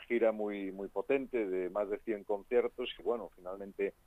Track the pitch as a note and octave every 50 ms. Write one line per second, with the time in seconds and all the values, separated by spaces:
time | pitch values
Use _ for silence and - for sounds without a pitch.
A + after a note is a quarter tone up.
0 | - - A#2+ A#2 A2+ A2+ G#2+ G#2+ G#2+ G#2 G2+ G2+ G2 F#2+ F#2 G2 G2+ F#2 - G2
1 | G2 - C3+ C#3 C3+ A#2 - A#2+ G#2+ F#2+ F#2 F#2 F#2 F2+ F2+ G#2 G#2 G2 G#2 G2
2 | - - A2 G2+ F#2+ - G#2 G2+ G2 - B2 A#2+ A#2+ A#2+ - - B2+ A#2 - -
3 | E2+ F#2+ A#2+ A#2 G2 D#2+ - F#2+ F2+ F2+ F#2+ G2+ G2+ G2+ G2 - G2 G2 - _
4 | -